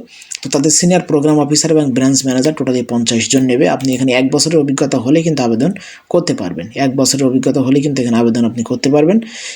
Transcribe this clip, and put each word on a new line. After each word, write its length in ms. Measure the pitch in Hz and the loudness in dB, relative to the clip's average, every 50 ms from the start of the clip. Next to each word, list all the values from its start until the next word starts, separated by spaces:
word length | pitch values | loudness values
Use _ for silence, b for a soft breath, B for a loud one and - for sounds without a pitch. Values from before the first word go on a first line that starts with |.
| - B B B B B B B | -4 B B B B B B B
তো 60 | - 135 | -8 -4
তাদের 220 | - 143 139 160 | -2 0 0 2
সিনিয়র 320 | - - 180 175 185 175 | 0 2 2 2 2 2
প্রোগ্রাম 360 | - - 156 147 143 156 151 151 | 0 0 -2 0 2 2 2 2
অফিসার 320 | 143 139 151 151 - 160 | 2 2 0 0 2 2
এবং 220 | 160 156 147 135 | 2 2 2 2
ব্রাঞ্চ 320 | 117 127 131 135 139 131 135 | 0 2 2 2 0 0 0
ম্যানেজার 300 | 135 127 131 127 127 156 | 0 0 2 0 0 0
টোটালি 280 | - 135 135 127 123 | -2 -2 -2 -2 -2
পঞ্চাশ 460 | 117 - 120 120 117 113 117 113 110 - | -2 -2 -2 -2 -2 0 -2 -2 -2 0
জন 140 | 135 131 | 0 2
নেবে। 260 | 131 127 123 131 170 175 | 2 2 2 2 2 0
আপনি 260 | - - 135 135 127 | 0 0 -2 -2 -2
এখানে 180 | 123 135 131 | 0 0 2
এক 180 | 123 127 135 131 | 2 2 2 2
বছরের 280 | 147 147 - 160 165 156 | 0 0 0 2 2 0
অভিজ্ঞতা 400 | 139 139 135 - 151 135 139 127 | 2 0 0 -2 -2 0 0 -2
হলে 240 | 113 131 151 165 | 0 2 0 2
কিন্তু 200 | 160 170 151 135 | 2 0 -2 0
আবেদন 300 | 123 117 117 110 139 180 202 B B B B B B - | 0 0 0 0 0 -2 -2 B B B B B B -2
করতে 260 | - 175 165 - 135 | -2 -2 0 0 -4
পারবেন, 340 | - 98 90 85 87 85 110 - | -4 -4 -8 -8 -10 -12 -10 -4
এক 220 | 131 139 131 135 | -2 -2 -2 0
বছরের 300 | 139 131 - - 135 139 | 0 0 0 0 0 0
অভিজ্ঞতা 340 | 127 131 131 127 139 135 143 | 0 0 0 0 0 0 0
হলে 200 | 127 131 135 143 | 2 2 2 2
কিন্তু 220 | 139 151 135 135 | 2 0 -2 -2
এখানে 140 | 120 120 117 | -2 0 0
আবেদন 280 | 117 120 117 113 120 117 | 2 2 2 2 2 0
আপনি 180 | 110 113 120 | 0 -2 -4
করতে 280 | 113 - 123 120 - 135 | -4 -4 -4 -2 0 2
পারবেন 300 | 143 147 156 170 208 226 226 B B B B B B | 2 4 4 4 2 0 0 B B B B B B